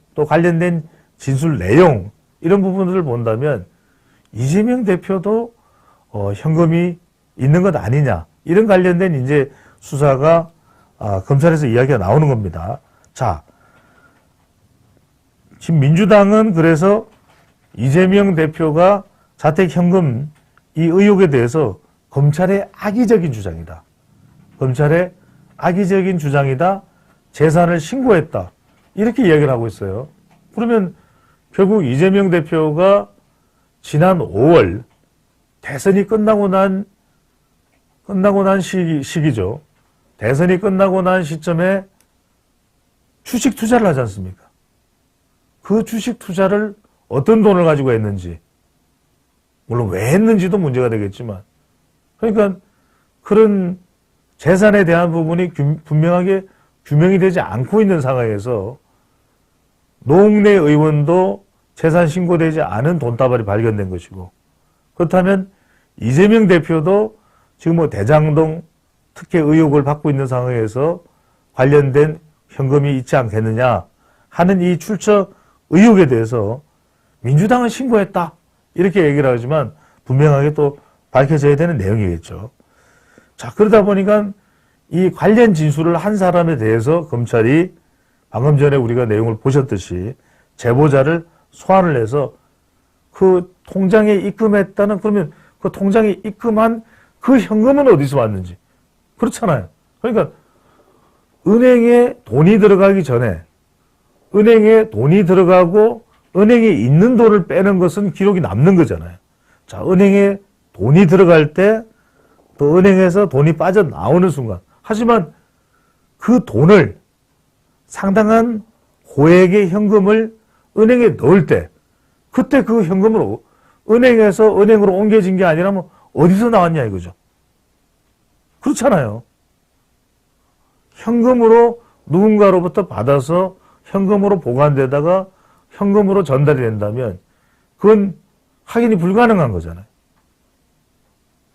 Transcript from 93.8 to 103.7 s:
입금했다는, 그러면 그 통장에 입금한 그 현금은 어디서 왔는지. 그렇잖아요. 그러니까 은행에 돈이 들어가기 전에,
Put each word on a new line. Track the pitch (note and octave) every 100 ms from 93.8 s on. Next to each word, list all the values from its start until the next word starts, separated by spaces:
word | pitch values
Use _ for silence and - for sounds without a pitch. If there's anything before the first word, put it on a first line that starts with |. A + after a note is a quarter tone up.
| F#3+ G#3+ G#3 G3
입금했다는, | G3 - A3 G3+ G3 - G3+ G3
그러면 | G#3+ G#3 D3+ - _ _
그 | F#3
통장에 | - G3 A3+ G#3+ F#3
입금한 | G#3+ - A#3 G#3+ A3+ A3+ - _ _ _
그 | - C4
현금은 | F3 G#3+ A#3+ C#4 C4+
어디서 | D#3+ C#3 C#3
왔는지. | A2+ G2 F2+ F2+ _ _ _ _ _ _
그렇잖아요. | - - G#3+ B2+ F2+ _ _ _
그러니까 | A3+ G#3+ D#3 - _ _ _ _ _ _ _ _ _ _ -
은행에 | A3+ B3+ B3 A#3 A#3+ A#3+ -
돈이 | - B2 E3 G#3+
들어가기 | G#3 F#3+ G3 G3
전에, | C3+ A#2+ A2+ E2 - _ _